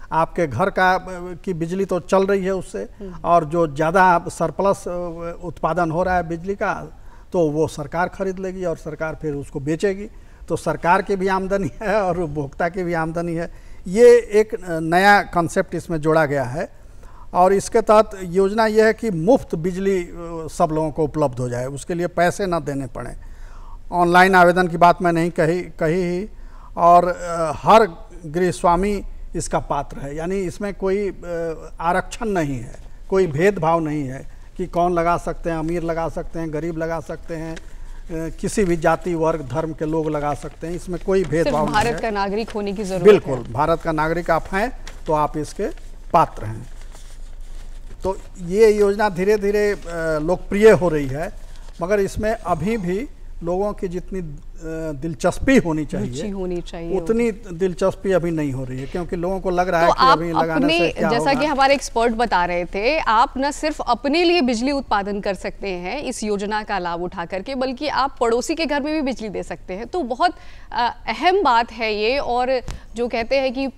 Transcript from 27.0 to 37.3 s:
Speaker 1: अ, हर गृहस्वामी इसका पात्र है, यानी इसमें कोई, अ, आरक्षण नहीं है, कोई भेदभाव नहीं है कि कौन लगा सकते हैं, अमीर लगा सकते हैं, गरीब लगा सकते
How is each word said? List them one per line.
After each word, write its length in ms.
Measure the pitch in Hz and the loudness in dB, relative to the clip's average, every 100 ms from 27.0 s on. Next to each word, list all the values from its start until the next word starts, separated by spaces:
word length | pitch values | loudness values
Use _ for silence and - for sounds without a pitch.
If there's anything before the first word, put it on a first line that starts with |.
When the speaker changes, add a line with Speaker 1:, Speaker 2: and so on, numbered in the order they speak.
| 175 | 6
Speaker 1:
अ, 440 | 175 175 170 160 131 | -2 -4 -2 -2 -2
हर 320 | - 214 208 165 - - 160 | 6 8 8 0 -16 -14 -6
गृहस्वामी 800 | 147 180 160 185 170 196 127 - - - 170 | 0 0 2 2 4 2 -2 -6 -10 -8 -8
इसका 240 | - 165 | -2 -2
पात्र 400 | - 147 139 - | -2 -4 -4 -8
है, 160 | 139 147 | -10 -6
यानी 200 | 170 196 | -4 -4
इसमें 380 | 180 - 202 | -4 -6 -8
कोई, 360 | 185 190 196 202 | -4 -2 -2 -2
अ, 40 | - 175 170 165 160 160 - | -6 -8 -6 -6 -8 -12 -6
आरक्षण 460 | 165 233 - - 233 | 0 0 -2 -6 -2
नहीं 340 | 190 147 131 | -2 -2 -4
है, 160 | 123 - - - - | -8 -14 -16 -16 -2
कोई 180 | 190 185 | 0 2
भेदभाव 520 | 139 185 196 156 170 | 2 2 2 0 2
नहीं 280 | 156 151 135 | 0 -4 -6
है 200 | 131 147 - - - | -8 -12 -16 -18 -8
कि 100 | 180 | -4
कौन 260 | 175 175 | 0 2
लगा 240 | 175 165 170 | 2 2 0
सकते 320 | - 160 170 | -2 -6 -4
हैं, 80 | 165 | -4
अमीर 260 | 156 175 | -2 -2
लगा 260 | 165 160 165 | -2 -2 -4
सकते 300 | 160 160 170 | -4 -8 -6
हैं, 140 | 165 | -6
गरीब 240 | 147 165 160 | -4 -4 -4
लगा 220 | 165 165 | -4 -4
सकते 360 | - 165 - | -6 -12 -10